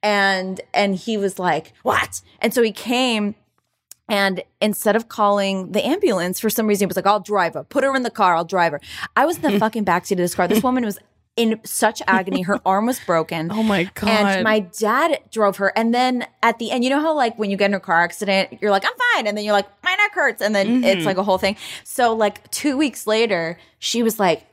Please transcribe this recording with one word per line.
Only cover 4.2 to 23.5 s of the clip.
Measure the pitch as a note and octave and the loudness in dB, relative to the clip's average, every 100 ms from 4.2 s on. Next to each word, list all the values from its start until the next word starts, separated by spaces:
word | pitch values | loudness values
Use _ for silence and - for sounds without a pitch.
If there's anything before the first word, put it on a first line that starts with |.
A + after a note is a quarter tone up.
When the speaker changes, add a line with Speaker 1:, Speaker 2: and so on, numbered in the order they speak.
| G3 F3+ - _ | 0 -2 -8 _
Speaker 1:
instead | G#3+ G3+ A3 G#3 | -2 0 0 0
of | A3+ | -2
calling | - G#3 G3+ G3 F#3+ F3+ | 0 2 2 0 -2 -4
the | G3 C4 | -2 0
ambulance, | F4 G4 F#3+ F3 F#3 | 0 2 0 -2 -2
for | A3 | -4
some | - A3 | -2 0
reason, | G#3 G3 | 0 0
he | |
was | - | 0
like, | F#3 | 2
"I'll | G#3 | 0
drive | F#3+ G#3 E3+ D#3 | 0 0 0 -2
her. | - | -4
Put | C#4+ | -2
her | C4 C4+ | 0 0
in | |
the | A#3+ | -4
car. | - F#3+ E3 | 0 2 2
I'll | E3+ | 0
drive | F#3 E3+ | 0 0
her." | C#3+ - - - - | -2 -10 -14 -4 2
I | C#4+ | 2
was | E4 | 2
in | C#4+ | 0
the | G3+ | 2
Speaker 2:
<laughs> | |
Speaker 1:
fucking | G#3+ A3+ | 0 0
backseat | G3+ F3 - | 0 0 0
of | F#3 | -2
this | F3 - | -2 0
car. | F3+ | 2
This | G#3+ | 2
woman | B3+ B3+ A#3 | 2 0 -2
was | G3 _ _ _ - | -8 _ _ _ -2
in | A3+ A3 - | 0 -2 -6
such | - A3 A3 - | 0 0 0 0
agony. | F#3+ F#3+ F#3 | 0 0 -4
Her | F3+ G3+ | -2 -2
Speaker 2:
<laughs> | F#3 | 2
Speaker 1:
arm | F#3+ A3+ | 2 0
was | B3+ | -4
broken. | - E3+ D#3+ E3 D#3+ | 0 0 0 -4 -4
Speaker 2:
Oh, | G#3 | -2
my | A3 G3 F3+ - | 0 0 -2 -4
God. | G#3 | 0
Speaker 1:
And | G#3+ G3+ F#3+ | 2 2 2
my | G#3+ A3 | 2 0
dad | F3+ - G#3+ A#3+ E4 D4+ _ | 0 -4 0 2 0 -2 _
drove | A3+ G3+ F#3+ | 0 0 2
her. | G3 - | -2 0
And | A3+ | 0
then | A#3+ B3+ B3 - _ | 2 0 0 -6 _
at | A#3 A#3 | 0 0
the | A3+ | -2
end, | B3 B3 | -2 0
you | |
know | C#4 | 0
how, | D#4 D4+ | 0 0
like, | A#3+ A3 | 0 -2
when | G#3 | -4
you | G3 | 0
get | G3 | 0
in | |
a | G3 | 0
car | - E3+ | 0 2
accident, | F3 - G3+ G3 F#3+ - | 2 -2 0 0 0 -2
you're | G#3 | 0
like, | G3 G3 | 2 0
"I'm | B4 B4 G#4+ | 0 0 2
fine." | A3 | 0
And | G#3 | -4
then | |
you're | G#3 | 0
like, | G#3 G3 _ | 0 0 _
"My | F4 F#4+ | -4 0
neck | G#4 | 0
hurts." | F#4 C#4+ - | 2 0 0
And | G3+ G#3 | 0 0
then | G3 B3 A#3 | 2 2 2
it's, | F#3+ | 2
Speaker 2:
Mm-hmm. | E3+ | 0
Speaker 1:
like, | F#3 | 0
a | |
whole | G3+ F#3 | 0 2
thing. | G3 G#3 - - | 0 -4 -10 -16
So, | - - A#3+ | -12 0 2
like, | A3 G#3 G3+ _ | 2 0 -2 _
two | - D4+ C4 | -4 -2 0
weeks | D4+ - - | -2 -2 -2
later, | G#3+ A#3 F3+ E3 | 0 2 0 -4